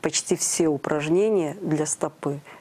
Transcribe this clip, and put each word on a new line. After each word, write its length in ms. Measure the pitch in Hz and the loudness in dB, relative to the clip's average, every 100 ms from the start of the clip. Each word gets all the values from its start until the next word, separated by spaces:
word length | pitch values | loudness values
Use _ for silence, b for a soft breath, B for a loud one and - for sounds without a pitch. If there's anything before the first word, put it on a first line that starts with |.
почти 320 | 160 - - | -4 -2 0
все 320 | 170 - - 165 | 0 0 2 2
упражнения 880 | 143 - 151 151 175 220 202 156 175 | 2 0 -2 2 2 4 2 0 -4
для 240 | 165 151 151 | -2 0 0
стопы, 540 | - 156 - 143 143 - B | -2 -4 -4 -4 -4 -8 B